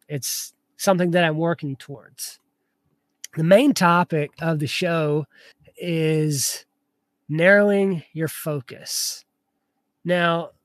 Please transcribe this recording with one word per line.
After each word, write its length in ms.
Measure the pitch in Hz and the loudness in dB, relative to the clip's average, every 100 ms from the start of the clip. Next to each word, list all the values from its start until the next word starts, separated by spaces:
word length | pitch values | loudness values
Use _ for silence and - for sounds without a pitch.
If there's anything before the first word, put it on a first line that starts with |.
| _ | _
It's 460 | 147 - - - _ _ _ | -8 -8 -10 -12 _ _ _
something 340 | - 185 180 | 0 0 2
that 140 | 175 165 | 2 0
I'm 120 | 156 | 0
working 380 | 165 165 147 135 | -2 -4 -6 -10
towards. 640 | - 127 - - - - _ _ _ _ _ _ _ _ - - | -14 -20 -20 -18 -18 -18 _ _ _ _ _ _ _ _ -14 -4
The 80 | |
main 300 | 160 196 285 | 4 6 6
topic 580 | 214 175 175 175 156 147 - | 4 4 4 2 -2 -4 -4
of 200 | 165 156 | -4 -2
the 80 | 147 | -4
show 580 | - 180 165 151 147 147 _ - _ _ - | -4 -2 -2 0 -2 -4 _ -20 _ _ -12
is 880 | 175 165 156 156 156 143 - - - _ _ _ _ _ - | -6 -2 0 0 0 -2 -4 -8 -14 _ _ _ _ _ -8
narrowing 720 | 156 175 202 208 202 196 175 - | 2 6 6 4 2 0 -2 -8
your 160 | 156 160 | -8 -8
focus. 960 | - 160 147 - - - - - - _ _ _ _ _ _ _ _ 170 | -6 -8 -8 -8 -16 -10 -8 -8 -10 _ _ _ _ _ _ _ _ -4
Now, 460 | 175 170 170 160 _ | 0 2 0 -4 _